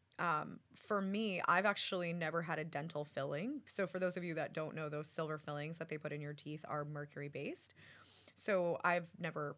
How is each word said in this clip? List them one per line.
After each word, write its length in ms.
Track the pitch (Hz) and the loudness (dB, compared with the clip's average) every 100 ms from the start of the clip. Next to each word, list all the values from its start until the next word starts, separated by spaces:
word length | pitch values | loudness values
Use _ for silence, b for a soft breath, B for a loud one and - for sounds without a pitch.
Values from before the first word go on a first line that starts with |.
| _ - | _ -2
um, 400 | 175 156 - - - - | 2 2 0 -8 -16 -12
for 260 | - 208 | 0 2
me, 400 | 190 202 220 180 - | 2 2 2 2 6
I've 160 | 175 202 | 6 6
actually 480 | 202 - 185 175 | 4 2 2 0
never 280 | 170 160 165 | 0 0 0
had 180 | 165 156 | 0 0
a 40 | |
dental 400 | 156 160 160 147 | 0 -2 -2 -2
filling. 580 | 147 - 139 143 214 294 - | -2 -2 0 0 -2 -4 -4
So 220 | - 185 | -2 0
for 120 | 185 | 2
those 160 | 180 175 | 0 0
of 80 | |
you 120 | 175 160 | -2 -2
that 180 | 156 | -2
don't 200 | - 156 | -2 -2
know, 140 | 156 156 | -2 -2
those 220 | 147 151 | -2 -2
silver 280 | - 156 151 | 0 0 -2
fillings 420 | 151 147 147 165 | -2 -4 -2 -4
that 100 | 160 | -4
they 80 | 156 | -4
put 160 | 151 | -2
in 80 | 147 | -4
your 120 | 147 | -4
teeth 300 | 147 - 151 - | -6 -6 -6 -4
are 160 | 147 147 | -2 -2
mercury 420 | 151 147 147 143 | -4 -6 -6 -6
based. 460 | 143 165 359 - B B B B B B - | -4 -6 -6 -8 B B B B B B -4
So 440 | - 196 175 170 180 | 2 4 4 4 4
I've 240 | 175 165 - | 4 0 -6
never 380 | 170 156 147 | -4 -2 -4